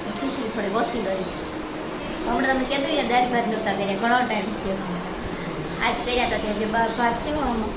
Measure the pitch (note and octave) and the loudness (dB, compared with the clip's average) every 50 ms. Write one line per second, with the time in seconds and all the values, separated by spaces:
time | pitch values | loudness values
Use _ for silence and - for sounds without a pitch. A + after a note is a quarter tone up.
0 | - - G#3+ - C#4 C4+ - - A#3 G#3+ A3 A3+ G3+ G3 G3 A3+ - - - A#3+ | -6 -6 -6 -2 -2 -2 -2 -2 -2 -2 -2 -2 -2 0 2 2 0 2 0 -2
1 | G#3 F#3+ F#3+ F#3 E3+ - - - - - - - - - - - - - - - | 0 0 0 -2 -2 -4 -6 -6 -8 -6 -6 -8 -8 -8 -8 -8 -6 -6 -6 -6
2 | - - - - - A3+ A#3+ B3+ B3+ C4 C4+ C4 B3+ - C#4 C#4+ C#4 D#4 D#4 D4 | -6 -6 -6 -4 -2 0 0 2 4 4 4 2 2 2 0 0 2 2 2 2
3 | B3+ A3+ A#3+ B3 B3 B3 A#3+ A#3+ A3+ G3 A3 A3 G#3+ G#3+ G3 G3+ G3+ G3 G3 F#3+ | 2 4 4 4 4 4 2 2 2 2 0 0 0 0 0 0 0 0 0 0
4 | A3+ A#3 A#3+ B3 B3 A#3+ A3 G#3 F#3+ G#3+ G#3 - - G3 F#3+ F#3+ F#3+ F#3 F3+ F3 | 2 4 4 4 4 2 0 0 0 -2 -4 -4 -2 -2 -2 -2 -2 -4 -4 -4
5 | F3 - - - - - - - E3+ F3 E3 D#3+ D#3 - - - - A#3 A#3 - | -4 -4 -6 -6 -4 -4 -4 -4 -4 -6 -4 -4 -4 -6 -4 0 0 0 0 0
6 | - B3 B3 B3 A#3+ A3+ A3+ G#3 G3 G#3 G#3 G3 A3 G#3 G#3+ A#3 A#3 A3 - - | 0 0 2 2 2 2 2 0 0 0 0 0 0 2 2 2 2 2 2 2
7 | A#3+ A#3 B3 - - D4+ D4 D4+ C#4+ B3 A#3+ A3 G#3+ G3+ - | 2 2 2 0 -2 -2 0 0 0 0 0 0 0 -2 -4